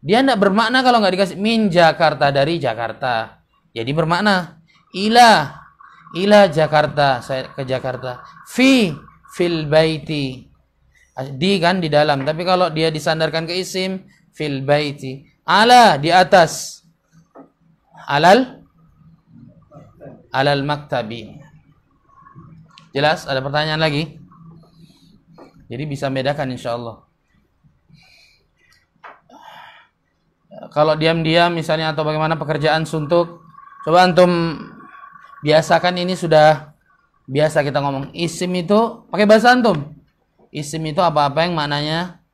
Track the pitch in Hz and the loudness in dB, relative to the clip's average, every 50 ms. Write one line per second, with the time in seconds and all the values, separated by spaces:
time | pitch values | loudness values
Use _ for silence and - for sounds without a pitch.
0 | - 143 196 240 269 269 247 202 202 202 190 214 226 214 247 254 254 254 247 226 | -2 0 0 2 2 2 2 2 2 2 2 0 0 0 0 0 2 2 2 2
1 | 208 185 190 180 202 180 165 160 196 220 233 226 220 202 160 175 170 160 147 143 | 2 0 0 0 -2 -2 -2 -4 -2 -2 0 0 0 2 4 4 4 4 4 4
2 | 170 156 - 131 147 143 139 139 139 151 170 170 139 123 113 110 117 110 110 - | 0 0 2 2 0 0 2 2 0 0 -2 -2 -4 -4 -4 -4 -6 -8 -8 -6
3 | 139 131 120 113 110 107 - _ _ _ _ _ _ _ _ 117 113 123 143 160 | -6 -4 -4 -4 -6 -8 -14 _ _ _ _ _ _ _ _ -10 -8 -6 -4 -4
4 | 160 156 170 175 202 214 196 185 175 - - _ _ _ _ _ _ _ - 185 | -2 0 0 0 2 0 0 0 -2 -6 -14 _ _ _ _ _ _ _ -8 -4
5 | 196 214 226 240 240 233 208 165 147 131 - - - - _ _ - - - _ | -2 2 6 6 8 8 6 4 2 -4 -10 -18 -20 -20 _ _ -20 -20 -20 _
6 | _ - - 165 190 202 208 208 202 185 143 160 156 147 156 151 151 147 143 147 | _ -12 -6 -4 2 4 6 6 6 6 4 0 0 2 2 0 0 0 0 0
7 | 143 139 131 120 117 - 135 131 135 - - - 139 127 131 127 120 131 127 123 | 0 0 0 -2 -4 -6 -8 -8 -8 -10 -12 -12 -6 -6 -6 -6 -4 -8 -10 -8
8 | 123 127 123 - - - - - - - - - 247 269 269 254 220 185 71 - | -10 -12 -14 -14 -18 -20 -20 -20 -20 -10 -2 2 4 4 6 4 2 0 -2 -8
9 | - - _ _ _ - - - 175 175 170 160 156 147 147 156 160 160 160 151 | -14 -20 _ _ _ -20 -4 -4 -2 -2 -2 -4 -4 2 2 2 4 2 0 -6
10 | 143 - 156 147 139 131 127 123 - _ _ _ _ _ _ _ _ _ _ _ | -8 -8 -6 -6 -6 -8 -10 -12 -20 _ _ _ _ _ _ _ _ _ _ _
11 | _ _ _ - 131 139 139 131 147 190 202 190 160 170 190 190 170 156 147 147 | _ _ _ -14 -12 -12 -6 -4 -2 0 0 2 0 0 0 0 -2 0 2 2
12 | 151 151 147 135 135 147 156 156 175 175 185 180 180 170 156 156 160 160 156 156 | 2 2 0 -2 -2 -4 -6 -4 -2 -2 0 0 0 -2 -2 -2 -2 -2 -2 -4
13 | 151 175 160 160 160 160 151 160 165 165 170 185 185 180 - 185 185 190 190 190 | -4 -4 -2 -2 -2 -4 -4 -6 -6 -6 -6 -8 -8 -6 -6 -6 -6 -6 -6 -8
14 | 190 - _ _ _ _ _ - 151 151 143 135 135 135 147 147 151 147 139 143 | -12 -18 _ _ _ _ _ -8 -8 -6 -6 -6 -2 0 0 0 0 -4 -8 -10
15 | - 131 131 139 - _ _ _ _ - 170 196 220 240 247 247 233 208 165 139 | -12 -14 -14 -14 -18 _ _ _ _ 0 2 2 6 6 8 8 8 6 4 2
16 | 143 160 170 185 185 - - 185 170 160 - - - - - - _ _ _ _ | 0 2 4 4 4 6 6 6 6 4 0 -10 -14 -14 -16 -20 _ _ _ _
17 | _ _ _ _ _ _ _ - - _ _ _ _ _ _ _ _ _ _ - | _ _ _ _ _ _ _ -20 -20 _ _ _ _ _ _ _ _ _ _ -20
18 | - - 139 143 156 175 202 247 262 - - - - _ _ _ _ _ _ _ | -8 -4 -2 2 6 6 6 6 4 -2 -8 -20 -20 _ _ _ _ _ _ _
19 | _ - _ _ _ _ - - - - _ _ _ _ - - - - _ _ | _ -20 _ _ _ _ -20 -20 -20 -20 _ _ _ _ -20 -20 -20 -20 _ _
20 | - - - - _ _ - 131 139 147 143 139 139 147 147 143 147 - 147 127 | -20 -20 -20 -20 _ _ -4 -2 0 0 0 -2 -2 -6 -6 -8 -8 -8 -6 -6
21 | 117 107 117 117 107 104 - - - - _ _ _ _ _ _ _ _ _ _ | -6 -8 -12 -14 -16 -18 -20 -20 -20 -20 _ _ _ _ _ _ _ _ _ _
22 | _ _ _ _ _ - _ - - - - - - _ _ - _ _ _ 139 | _ _ _ _ _ -20 _ -20 -20 -20 -20 -20 -20 _ _ -20 _ _ _ -2
23 | 143 151 165 180 - - 139 131 131 139 139 151 151 156 156 156 160 160 143 143 | 0 0 -2 -2 -6 -6 -6 -6 -6 -4 -6 -4 -4 -4 -4 -2 -2 -2 -2 -4
24 | 165 - - - - - - - - - - - _ _ _ _ - _ _ _ | -6 -6 -10 -20 -20 -20 -20 -20 -20 -20 -20 -20 _ _ _ _ -20 _ _ _
25 | _ _ _ _ _ _ - - - - _ - - _ 113 123 151 151 139 131 | _ _ _ _ _ _ -20 -20 -20 -20 _ -20 -18 _ -12 -10 -10 -10 -8 -8
26 | 143 139 135 135 127 139 147 151 143 131 127 120 - 123 117 120 120 117 110 - | -6 -6 -4 -4 -4 -4 -4 -4 -6 -8 -8 -10 -8 -8 -8 -8 -10 -12 -16 -18
27 | _ _ _ _ _ _ _ _ _ _ _ _ _ _ _ _ _ _ _ _ | _ _ _ _ _ _ _ _ _ _ _ _ _ _ _ _ _ _ _ _
28 | _ _ _ _ _ _ _ _ _ _ _ _ _ _ _ _ _ _ _ _ | _ _ _ _ _ _ _ _ _ _ _ _ _ _ _ _ _ _ _ _
29 | _ - - _ _ _ - - - - - - - - - - _ _ _ _ | _ -20 -20 _ _ _ -20 -20 -20 -20 -20 -20 -20 -20 -20 -20 _ _ _ _
30 | _ _ _ _ _ _ _ _ _ _ - - - - - 147 151 156 156 156 | _ _ _ _ _ _ _ _ _ _ -20 -20 -20 -8 -2 0 2 2 2 0
31 | 156 160 165 165 165 160 160 170 170 175 175 165 151 160 156 156 160 156 151 147 | 0 0 0 0 -2 0 2 2 2 2 0 -4 -4 -4 -4 -4 -4 -6 -6 -4
32 | 156 151 151 156 156 156 165 151 160 143 156 143 143 156 151 160 160 156 - 160 | -4 -4 -4 -2 -2 -4 -4 -4 -4 -6 -6 -2 0 0 0 0 -2 -4 -6 -8
33 | 151 139 175 170 175 170 - - _ - _ - - - - - - - 160 180 | -4 0 0 0 0 -2 -8 -20 _ -20 _ -20 -20 -20 -20 -12 -4 2 4 4
34 | 185 180 175 170 180 175 175 170 165 165 151 135 - - - - - - - - | 4 4 6 4 4 4 4 0 -2 -4 -6 -10 -14 -18 -20 -20 -20 -20 -20 -20
35 | - - - - _ - - - - 147 151 156 160 - 175 165 165 180 180 180 | -20 -20 -20 -20 _ -20 -20 -8 -2 2 2 2 2 2 0 2 2 0 -2 -2
36 | 175 180 185 - 180 165 156 156 151 156 156 147 - - _ _ _ _ _ _ | -4 -4 -4 -4 -2 2 4 6 6 6 4 2 -2 -16 _ _ _ _ _ _
37 | _ _ _ _ _ - 131 143 151 156 160 160 143 147 131 143 139 143 139 135 | _ _ _ _ _ -6 -2 0 0 0 0 0 -2 -2 -2 -4 -4 -4 -6 -6
38 | 139 143 - - 170 165 - - 180 180 180 180 175 160 202 214 233 233 233 - | -10 -12 -8 -6 -6 -6 -6 -6 -6 -4 -4 -6 -2 0 0 0 0 0 -4 -12
39 | _ _ - 175 214 202 214 220 202 247 247 254 226 233 180 151 143 - - - | _ _ -2 0 4 4 4 6 6 4 4 4 2 0 0 -2 -4 -10 -16 -20
40 | _ _ _ _ _ _ _ _ _ _ - 151 147 143 - 160 160 156 147 160 | _ _ _ _ _ _ _ _ _ _ -12 -12 -10 -8 -8 -8 -8 -6 -2 0
41 | 180 170 156 151 143 143 135 151 165 180 175 160 147 147 147 147 147 151 156 165 | 0 0 2 2 0 0 0 -2 -2 -2 -2 -4 -4 -4 -4 -4 -4 -4 -4 -4
42 | 175 180 175 _ _ _ | -6 -8 -12 _ _ _